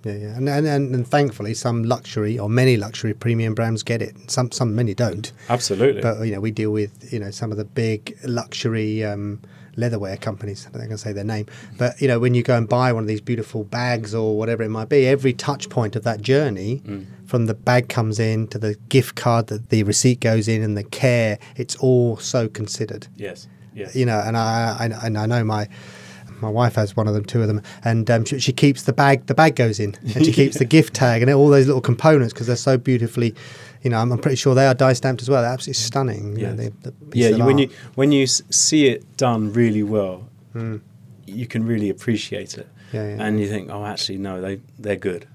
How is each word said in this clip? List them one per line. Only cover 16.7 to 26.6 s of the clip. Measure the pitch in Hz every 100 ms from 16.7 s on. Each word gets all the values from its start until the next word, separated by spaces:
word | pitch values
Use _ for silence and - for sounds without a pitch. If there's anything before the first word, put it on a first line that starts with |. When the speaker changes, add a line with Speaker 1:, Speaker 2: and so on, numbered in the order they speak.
| 135
Speaker 2:
Mm. | - 101 95 - -
Speaker 1:
from | 127 113
the |
bag | 110 - 123 123
comes | - 110 107
in | 110 110 110
to | 107
the | 107 101 -
gift | 135 123
card | - 123 117 113
that | 110 -
the | 110
receipt | 104 - 127 120
goes | 117 113 107
in | 110
and | 107 104
the |
care, | 101 - 131 120 110 101 - -
it's | 123 -
all | 127 127 120 110
so | - 131 113
considered. | - 107 - 110 - - -
Speaker 2:
Yes, | 101 87 - - -
yes. | - 95
Speaker 1:
You | 127
know, | 120 107
and | 107 113
I, | 113 117 113 113
I, | 117 110 113
and | 107
I | 110
know | 120
my | 110 107 104 - - - - - - -
my | 110
wife | 107